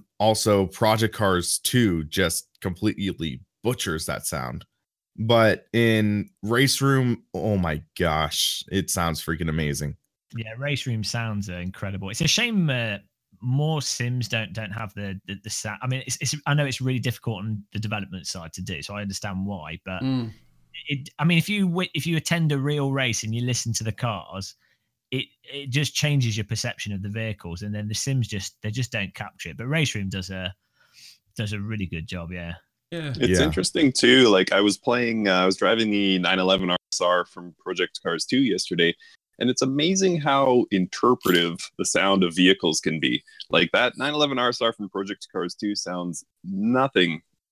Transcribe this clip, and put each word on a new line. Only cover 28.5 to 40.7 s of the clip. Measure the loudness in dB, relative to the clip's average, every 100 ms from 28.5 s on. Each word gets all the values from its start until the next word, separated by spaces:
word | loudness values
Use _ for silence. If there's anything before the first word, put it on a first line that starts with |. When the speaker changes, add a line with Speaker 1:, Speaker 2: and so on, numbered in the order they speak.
| _
Speaker 2:
they | -8
just | -4 -4
don't | -4 -6 -8
capture | -12 -12 -14
it. | -10
But | -4
Race | 0 0 -2
Room | -4
does | -6 -6
a, | -6 -8 -10 _ _ _ _ -20 -20 _ -6
does | -6
a | -4
really | -6 -4 -4
good | -6 -8
job, | -10 -8
yeah. | -10 -10 -12 _ _ -14
Speaker 3:
Yeah. | -10 -6 0
Speaker 4:
It's | 2 4
Speaker 1:
Yeah. | 4
Speaker 4:
interesting | 2 -2 2 2
too. | 4 6 8 8
Like, | 8 6
I | 4
was | 4 2
playing, | 0 0 2 0 4
uh, | 4
I | 4
was | 4
driving | 2 4 2
the | 2 2 2
nine | 2 2
eleven | 4 4 2
R | -2 -2
S | -2
R | 2 2 0
from | -8 -18 -12
Project | -8 -2 -2 -2
Cars | -4 -4 0
two | 2
yesterday, | 2 2 -2 2 2 0 -8 -20 _ -4
and | -2
it's | 0
amazing | 0 2 0 2 2 2
how | 2 4 6 4 4